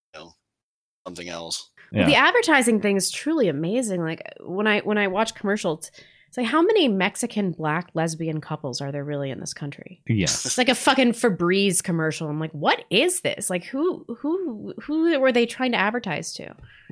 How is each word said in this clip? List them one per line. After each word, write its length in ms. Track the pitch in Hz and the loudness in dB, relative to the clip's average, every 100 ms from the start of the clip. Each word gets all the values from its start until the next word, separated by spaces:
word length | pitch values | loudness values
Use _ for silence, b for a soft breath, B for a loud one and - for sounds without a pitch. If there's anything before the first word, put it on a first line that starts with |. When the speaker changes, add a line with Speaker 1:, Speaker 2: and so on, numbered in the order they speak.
| _ - | _ -20
Speaker 1:
you 60 | |
know, 100 | 82 _ _ _ _ _ _ _ - | -20 _ _ _ _ _ _ _ -16
something 240 | 87 87 | -12 -10
else. 400 | 85 82 - - _ b | -8 -8 -10 -10 _ b
Speaker 2:
Yeah. 140 | 104 98 | 0 4
Speaker 3:
The 100 | 247 | 4
advertising 640 | 294 466 453 294 240 220 | 4 4 4 4 4 2
thing 160 | 202 196 | 2 0
is 160 | 180 | 0
truly 380 | - 294 320 208 | -2 -2 0 2
amazing. 520 | 143 165 233 233 185 | 0 -2 -2 -2 -2
Like, 220 | 160 160 - - | -4 -6 -10 -16
when 260 | - 180 214 | -8 -2 0
I, 140 | 208 | 0
when 180 | - 214 | 0 0
I 100 | 196 | 0
watch 260 | 185 220 - | 0 -2 -2
commercials, 560 | 208 208 185 156 - b b b b | -2 0 -2 -4 -8 b b b b
it's 80 | - | -6
like, 100 | 233 | 2
how 140 | 311 | 4
many 260 | 359 427 285 | 6 6 4
Mexican 640 | 196 185 208 233 - 196 | 4 0 0 -4 -2 -2
black 380 | 160 156 156 175 | -2 -2 -2 -2
lesbian 460 | 160 165 160 165 156 | -2 -2 -2 -4 -4
couples 400 | - 151 143 123 | -6 -6 -6 -6
are 100 | 139 | -6
there 100 | 143 | -6
really 260 | 143 143 139 | -6 -4 -4
in 120 | 131 | -6
this 120 | 156 | -10
country? 480 | - 143 - - - - | -8 -10 -10 -16 -8 -2
Speaker 2:
Yes. 380 | 110 82 - - | 2 2 0 -2
Speaker 3:
It's 120 | - | 0
like 120 | 247 | 2
a 60 | 247 | 2
fucking 360 | - 269 247 | 4 4 4
Febreze 720 | - 240 175 175 196 202 175 | 4 2 2 2 4 4 2
commercial. 460 | - 165 160 156 156 | 0 0 0 -2 -4
I'm 100 | 151 | -4
like, 140 | 160 | -6
"What 320 | 147 185 480 - | -2 0 0 0
is 300 | 185 339 359 | 2 2 2
this? 300 | 135 - - | -2 -2 -2
Like, 160 | 180 - | -4 -4
who, 400 | 269 339 - - 233 | -2 -2 -2 -8 -8
who, 560 | 285 359 359 214 202 - | -4 -2 -4 -8 -12 -12
who 380 | - 311 330 302 | -4 0 2 4
were 140 | 262 | 4
they 120 | 240 233 | 4 2
trying 280 | - 254 | 0 -2
to 40 | 226 | 0
advertise 540 | 196 240 208 147 - - | 0 0 -4 -4 -6 -10
to?" 200 | - - - B B | -14 -16 -20 B B